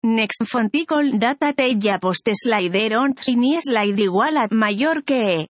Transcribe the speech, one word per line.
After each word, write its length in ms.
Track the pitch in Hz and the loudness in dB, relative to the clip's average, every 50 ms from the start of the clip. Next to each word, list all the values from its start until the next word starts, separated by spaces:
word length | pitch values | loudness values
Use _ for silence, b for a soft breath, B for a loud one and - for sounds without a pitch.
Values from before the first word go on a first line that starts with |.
| - | 0
Next 420 | 226 226 226 220 208 - - 233 | 0 0 0 0 0 -2 -4 -4
Fonticol 720 | - - 247 220 208 - 294 330 - 320 294 294 277 240 214 | -2 -2 -2 -2 0 0 -2 -2 0 0 0 0 0 0 0
Data 340 | 214 233 285 - - 294 285 | 0 0 0 0 -2 -2 0
Tella 460 | - 262 254 262 208 196 214 196 180 | 0 0 0 0 0 0 0 0 0
Post 300 | - 185 180 - - 233 214 | 0 -2 -2 0 -2 -2 -2
Slider 640 | 196 - 240 226 208 185 175 175 190 220 220 214 | 0 0 0 0 0 0 0 0 0 0 0 0
On 180 | 226 262 277 269 | 0 0 0 -2
Tiny 440 | - - - 247 240 240 262 302 339 | -2 -2 -2 0 2 2 2 2 0
Slide 380 | 320 302 247 220 208 202 202 202 208 | 0 0 0 0 0 0 0 0 0
igual 340 | 190 180 190 233 302 311 | 0 2 0 0 2 0
a 120 | 302 233 208 | 0 0 0
mayor 540 | - 220 220 208 208 202 262 311 330 311 285 | 0 0 0 0 0 0 0 0 0 -2 -2
que. 440 | - 277 254 226 202 175 160 156 - _ | -2 0 0 2 0 0 0 -2 -6 _